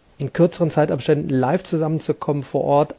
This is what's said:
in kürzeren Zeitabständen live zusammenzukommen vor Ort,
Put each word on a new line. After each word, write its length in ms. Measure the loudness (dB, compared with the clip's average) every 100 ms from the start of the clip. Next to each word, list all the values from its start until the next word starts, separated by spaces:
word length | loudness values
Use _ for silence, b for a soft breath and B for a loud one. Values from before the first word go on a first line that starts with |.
| _ -10
in 140 | -6
kürzeren 360 | 2 2 2 -2
Zeitabständen 600 | 0 0 0 0 0 0
live 340 | 0 2 0
zusammenzukommen 800 | -2 -2 0 -2 -2 -4 -2 -4
vor 200 | -4 -4
Ort, 320 | 2 2 2